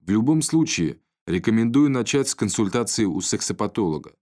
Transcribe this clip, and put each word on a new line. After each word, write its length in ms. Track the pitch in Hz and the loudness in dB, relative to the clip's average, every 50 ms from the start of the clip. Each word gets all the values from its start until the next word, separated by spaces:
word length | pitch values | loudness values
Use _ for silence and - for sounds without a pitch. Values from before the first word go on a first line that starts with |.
В 100 | _ - | _ 0
любом 320 | 101 107 113 139 156 160 | 0 2 4 4 2 2
случае, 580 | 151 - - 160 156 151 - - 85 76 - _ _ _ _ _ _ | 0 2 2 2 2 2 0 -2 -2 -2 -4 _ _ _ _ _ _
рекомендую 640 | - 85 90 87 113 110 113 113 117 117 135 147 147 | -4 -4 0 0 2 2 2 2 2 4 4 4 4
начать 380 | 135 127 113 - - 143 135 - | 2 0 -2 0 0 0 0 0
с 60 | - | -2
консультации 680 | - 113 101 - - 110 95 - 120 120 95 - - 110 | -2 -2 -2 0 0 -2 0 0 -2 -2 -2 -2 0 0
у 160 | 98 80 92 | 0 0 -2
сексопатолога. 920 | 90 - - 101 - - 98 - 107 104 - - 104 85 78 73 - - _ _ | -4 -4 -4 -4 -4 -6 -4 -4 -4 -4 -2 -2 -2 -2 -2 -4 -8 -12 _ _